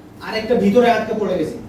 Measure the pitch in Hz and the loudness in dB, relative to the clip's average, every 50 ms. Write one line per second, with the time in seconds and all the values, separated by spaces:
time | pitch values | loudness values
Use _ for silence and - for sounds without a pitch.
0 | - - - - - - 220 220 - - 247 190 196 202 247 247 240 233 226 220 | -20 -20 -20 -18 -12 -8 -8 -6 -2 0 0 2 2 4 4 4 4 4 4 2
1 | 226 - - 214 202 180 180 170 151 - - - - | 0 -4 -4 -4 -2 -2 -2 -2 -4 -4 -6 -10 -14